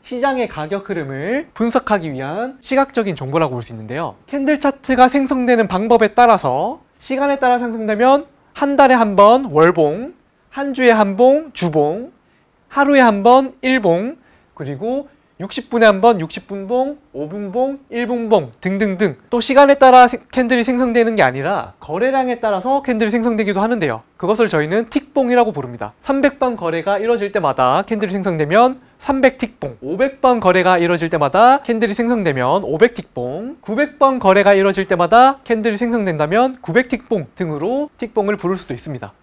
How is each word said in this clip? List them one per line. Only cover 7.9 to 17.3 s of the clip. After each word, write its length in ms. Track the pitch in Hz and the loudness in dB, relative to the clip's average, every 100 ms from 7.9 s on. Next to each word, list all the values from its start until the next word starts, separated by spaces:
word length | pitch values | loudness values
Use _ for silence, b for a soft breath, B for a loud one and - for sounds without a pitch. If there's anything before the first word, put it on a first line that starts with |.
| 214 254 277 - _ _ | 0 2 2 0 _ _
한 220 | - 277 277 | -6 -2 4
달에 180 | 269 | 4
한 200 | 254 214 | 6 2
번 300 | 196 202 247 | 6 6 6
월봉, 680 | 262 151 165 170 151 175 269 - _ _ _ | 2 4 4 4 0 -2 -10 -16 _ _ _
한 240 | - 277 | -8 -8
주에 180 | 262 247 | 2 2
한 260 | 220 196 196 | 4 0 2
봉 340 | 247 285 320 | 2 2 -2
주봉, 580 | - 175 156 147 190 269 _ _ _ _ _ _ | -6 -2 0 0 -2 -10 _ _ _ _ _ _
하루에 320 | - 277 277 | -2 2 4
한 220 | 240 202 | 4 4
번 300 | 214 254 269 _ | 4 4 2 _
일봉, 560 | 262 262 196 170 226 330 b b b | -2 0 0 0 -4 -12 b b b
그리고 560 | - 139 139 220 269 277 b b _ | -14 -12 -8 -6 -6 -8 b b _
육십 300 | 185 - - | -12 -12 -6
분에 160 | 233 220 | 2 4
한 140 | 196 | 4
번 200 | 233 208 | 2 2
육십 260 | 160 - _ | -4 -12 _
분 220 | 196 196 | -14 -6
봉, 300 | 247 269 294 _ | -4 -4 -8 _
오 160 | 135 | -12
분 220 | 151 | -10